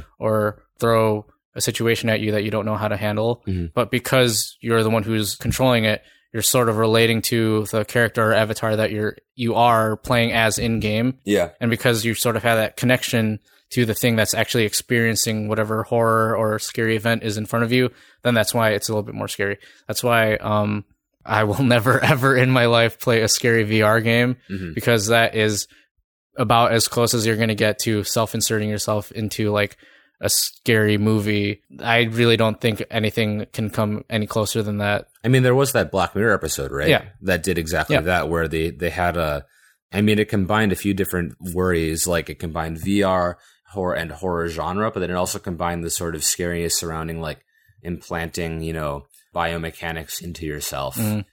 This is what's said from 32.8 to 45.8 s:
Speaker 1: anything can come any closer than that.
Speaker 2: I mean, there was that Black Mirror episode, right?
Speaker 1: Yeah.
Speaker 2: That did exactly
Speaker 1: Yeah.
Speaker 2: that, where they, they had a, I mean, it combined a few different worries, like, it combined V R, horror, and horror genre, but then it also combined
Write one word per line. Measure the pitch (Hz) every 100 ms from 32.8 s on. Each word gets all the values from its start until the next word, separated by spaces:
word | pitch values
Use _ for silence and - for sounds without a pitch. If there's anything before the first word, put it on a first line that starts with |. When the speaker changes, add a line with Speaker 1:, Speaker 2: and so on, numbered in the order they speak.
| -
Speaker 1:
anything | 113 107 117 107 107 -
can | - 107
come | - 107 107 -
any | 110 104
closer | 113 101 113
than | 104 104
that. | 101 104 - _
Speaker 2:
I | 120
mean, | 131
there | 127
was | 127 139
that | 117 98
Black | 98 85 95
Mirror | 113
episode, | 95 78 - 67
right? | 69 76
Speaker 1:
Yeah. | 127 - -
Speaker 2:
That | 92 87
did | 90 87
exactly | 80 82 78 147
Speaker 1:
Yeah. |
Speaker 2:
that, | 85 90 76
where | 85 80
they, | 80 82
they | 76 85
had | 85 87 85
a, | 78 71 - _ _ _ -
I | 95
mean, | 107 104
it | 107
combined | 104 90 107 107
a | 90
few | 101 95
different | 95 90 85 - 90
worries, | 87 92 85 80 80 90
like, | 85 78
it | 76
combined | 82 80 80 80
V | 92 101
R, | 95 92 87 87 _ _ _
horror, | 98 90 80
and | 82
horror | 73 92 85 85
genre, | 80 78 98 110
but | 101
then | 87
it | 90
also | 90 98
combined | - 85 87 85